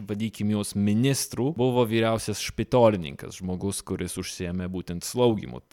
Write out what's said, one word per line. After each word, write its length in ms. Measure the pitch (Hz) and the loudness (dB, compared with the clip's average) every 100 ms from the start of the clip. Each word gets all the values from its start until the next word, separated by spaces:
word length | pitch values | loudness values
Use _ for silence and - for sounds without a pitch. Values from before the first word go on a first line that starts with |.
vadinkim 480 | 101 104 110 - 104 | -8 -4 -4 -2 -2
juos, 240 | 107 104 | 0 -2
ministrų, 800 | 107 101 104 135 135 - - 127 | 0 2 4 4 2 -2 -2 -2
buvo 320 | 165 127 123 117 | 2 2 4 4
vyriausias 560 | 113 113 110 - 101 | 4 2 0 -2 -6
špitolininkas, 960 | - - 110 127 117 104 76 69 - - | -6 -4 2 6 6 6 -2 -8 -12 -10
žmogus, 420 | 92 92 95 98 | -6 -4 -4 -4
kuris 380 | - 95 90 - | -6 -6 -4 -6
užsiėmė 500 | 90 - 90 90 90 | -8 -6 -6 -4 -4
būtent 380 | 92 87 87 - | -6 -6 -8 -6
slaugymu. 560 | 120 123 107 - 62 - | 2 2 2 -4 -12 -16